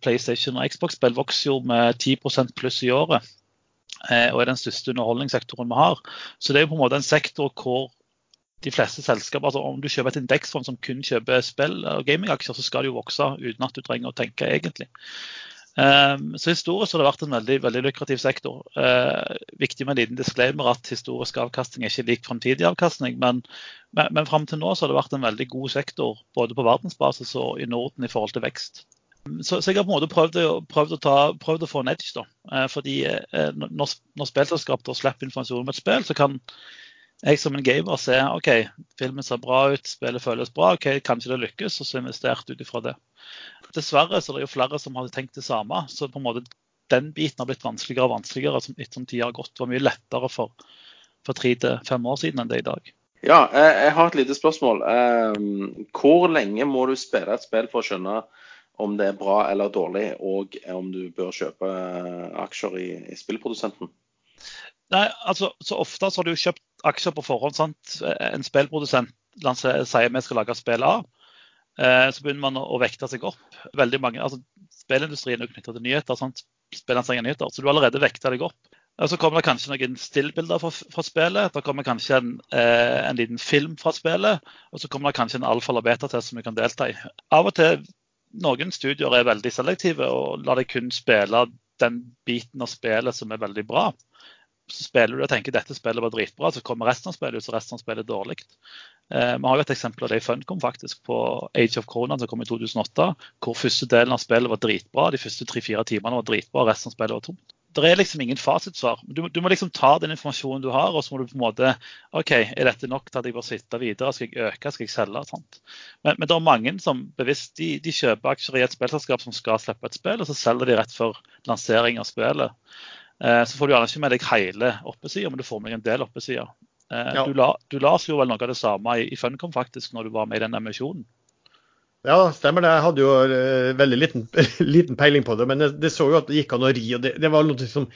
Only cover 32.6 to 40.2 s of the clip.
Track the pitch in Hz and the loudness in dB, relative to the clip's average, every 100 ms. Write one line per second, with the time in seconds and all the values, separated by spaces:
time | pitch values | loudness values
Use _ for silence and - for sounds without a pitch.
32.6 | 131 143 139 135 139 - - 78 76 - | -2 -4 -4 -2 -2 -2 -4 -2 -2 -2
33.6 | 62 - 143 - _ 147 139 139 139 165 | -8 -4 -4 -6 _ -10 -4 0 2 0
34.6 | - 131 - 123 135 - 131 135 123 123 | -2 -4 -4 -2 -2 -2 -10 -8 -6 -6
35.6 | 131 - - 247 180 151 143 135 - - | -6 -4 0 0 0 2 2 0 -14 -20
36.6 | - - - - _ _ 139 147 151 139 | -20 -20 -20 -20 _ _ 2 4 2 0
37.6 | 131 139 196 151 - 127 135 160 156 117 | 2 2 0 -4 2 2 2 0 4 4
38.6 | 101 - - - 131 135 - 120 120 131 | 2 -8 -18 -8 -8 -6 -6 -6 2 4
39.6 | 139 139 - - 123 120 | 4 2 -4 -8 -6 -4